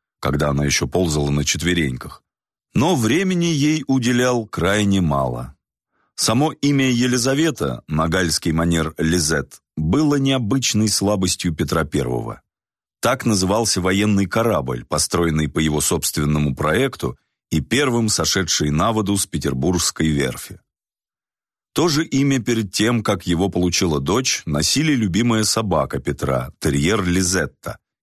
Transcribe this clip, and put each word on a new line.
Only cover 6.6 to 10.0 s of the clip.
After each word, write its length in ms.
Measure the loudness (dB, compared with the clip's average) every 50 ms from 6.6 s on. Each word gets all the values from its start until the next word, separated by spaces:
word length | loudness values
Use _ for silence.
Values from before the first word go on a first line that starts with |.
| 0 2 2 2 2 2
Елизавета, 920 | 2 2 2 2 0 0 0 0 0 2 0 0 0 -2 -4 -4 -4 -8 -8 -6
на 200 | -2 -2 0 0
гальский 440 | 0 0 0 0 -2 -2 -2 0
манер 420 | 0 0 2 2 2 2 0 -2 -2 -2
Лизет, 640 | 0 0 2 0 0 0 0 -2 -2 -6 -12 -20 _ _ _
было 400 | -4 -2 0 2 2